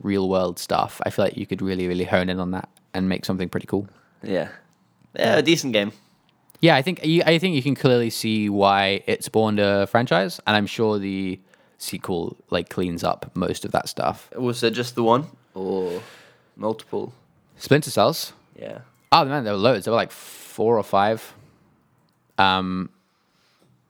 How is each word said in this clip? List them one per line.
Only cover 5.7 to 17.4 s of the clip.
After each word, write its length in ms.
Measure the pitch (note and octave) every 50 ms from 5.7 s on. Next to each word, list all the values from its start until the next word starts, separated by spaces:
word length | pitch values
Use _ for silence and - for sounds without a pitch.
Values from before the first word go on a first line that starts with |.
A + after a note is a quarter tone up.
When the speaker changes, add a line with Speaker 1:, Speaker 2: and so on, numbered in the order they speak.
| A2+
Speaker 2:
game. 200 | G#2 G2+ G#2 - - _ _ _ _ _ _ _ _ _ _ - -
Speaker 1:
Yeah, 160 | - E3 D#3
I 60 | C3+ C3+
think 220 | F#3 F3+ - -
you, 180 | D#3 E3 E3+ E3+
I 120 | D#3 E3+ E3
think 160 | E3 F#3+ E3+
you 60 | C#3 B2
can 120 | C#3+ C3+
clearly 360 | - - C3+ B2 B2 A#2+ A2+
see 380 | - - - A2+ A2 A2 G#2 G#2
why 540 | G2+ G2+ G2 G2 G2 G2 G2 G2 G2 G2 -
it 160 | - G#2+ - -
spawned 380 | - - A2 A2 A2 G#2+ G#2
a 260 | G2+ G2 G2+ G2+ G2
franchise, 540 | - - A#2 B2 - E3 E3+ G3 F3+ - - -
and 100 | - G#2+
I'm 100 | G#2+ G#2
sure 320 | F#2+ - - A2+ G#2+ G#2+ G#2
the 400 | G2 G2 G2 F#2+ F#2+ F#2+ F#2 F#2 _ _ _ _ _ _ _ -
sequel, 580 | - - - F#2 - - F#2+ E2+ E2+ F#2 - _ _ -
like, 200 | F#2+ F2+ F2 -
cleans 340 | - - F2+ F#2 E2+ - F2+
up 260 | E2+ - - - - -
most 300 | F2+ F2+ F2 F2 - -
of 80 | - -
that 160 | - - -
stuff. 420 | - - - - - - - - -
Speaker 2:
Was 280 | G2 B2+ B2 A#2+ B2 A#2+
it 80 | A2+ A2
just 220 | A#2+ B2 B2 -
the 80 | - A#2
one 240 | A2+ A#2 B2+ D3+ - - _ _ _ -
or 460 | F#2+ F#2+ F#2+ G2 F#2+ F#2 F2+ F2 F#2 - - - - - - _ _ _ _ _
multiple? 560 | - G#2+ A2 A2+ - - - - G2+ G#2 A#2+ - _ _ _ _ _